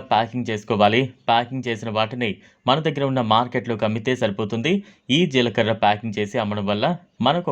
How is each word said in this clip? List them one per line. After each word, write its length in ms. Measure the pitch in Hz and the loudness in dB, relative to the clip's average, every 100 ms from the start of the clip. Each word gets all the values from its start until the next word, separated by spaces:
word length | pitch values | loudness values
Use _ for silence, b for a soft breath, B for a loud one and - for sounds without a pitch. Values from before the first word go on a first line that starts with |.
| 131 | 2
ప్యాకింగ్ 360 | 110 113 123 113 | 0 0 -4 -4
చేసుకోవాలి. 500 | 107 - 110 104 113 135 - - | -4 -2 4 4 4 0 -4 0
ప్యాకింగ్ 380 | 117 120 131 120 | 0 0 -6 -6
చేసిన 240 | 113 117 107 | -6 -4 -2
వాటిని 340 | 110 123 117 98 b b - | -2 -2 -4 -6 b b 0
మన 100 | 143 156 | 0 0
దగ్గర 180 | 139 139 | -2 0
ఉన్న 100 | 131 113 | 0 2
మార్కెట్లోకి 520 | 110 123 123 113 110 110 | 2 2 -2 -4 -2 -2
అమ్మితే 240 | 113 120 127 | -2 -2 -2
సరిపోతుంది. 500 | 113 98 107 117 131 202 202 B - 135 | -2 -2 -4 -2 0 -2 -4 B 0 2
ఈ 20 | 175 | 2
జీలకర్ర 400 | 131 120 110 110 107 | 2 2 2 0 2
ప్యాకింగ్ 320 | 107 104 113 101 | 2 2 -2 -4
చేసి 200 | 104 127 | -4 -2
అమ్మడం 220 | 107 104 101 | -2 -2 -2
వల్ల 160 | 104 131 175 - - 123 | 0 0 -2 -8 -2 0
మనకు 220 | 170 175 | 0 -2